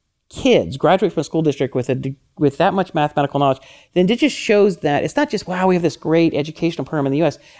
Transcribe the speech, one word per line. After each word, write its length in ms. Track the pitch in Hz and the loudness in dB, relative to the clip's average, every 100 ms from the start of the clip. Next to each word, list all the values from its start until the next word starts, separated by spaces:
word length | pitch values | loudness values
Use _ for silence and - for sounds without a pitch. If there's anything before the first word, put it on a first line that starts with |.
| _ _ _ | _ _ _
kids 480 | - 269 180 85 135 | -2 2 4 2 0
graduate 360 | 156 185 208 | 2 2 2
from 80 | - | -2
a 20 | |
school 180 | 143 165 | -4 -2
district 320 | 156 - 131 131 | -2 0 -2 -2
with 140 | 123 | -2
a 60 | 131 | -4
de-, 200 | 135 135 _ - | -4 -10 _ -2
with 180 | 143 - | -2 2
that 160 | 185 | 0
much 200 | 190 180 160 | 0 -2 -2
mathematical 440 | 147 - 143 143 | -2 0 -2 0
knowledge, 200 | 139 131 - - _ | 0 0 -6 -20 _
then 160 | 180 185 | 0 0
it 80 | 240 | 2
just 180 | 294 - | 0 -2
shows 420 | - 208 202 170 | 0 4 4 2
that 260 | 151 143 | -2 -2
it's 120 | - - | -2 -2
not 140 | 294 | -2
just, 180 | 202 - | -4 -6
wow, 200 | 180 185 | -2 0
we 80 | 180 | 2
have 80 | |
this 140 | 165 - | 0 -2
great 360 | 160 165 165 | 0 2 2
educational 520 | 143 151 - 170 156 139 | 0 -6 -4 -4 -4 -6
program 200 | 156 135 | -4 -2
in 60 | |
the 80 | 143 | 0
U 60 | 165 | 0
S. 120 | - - - | -2 -12 -6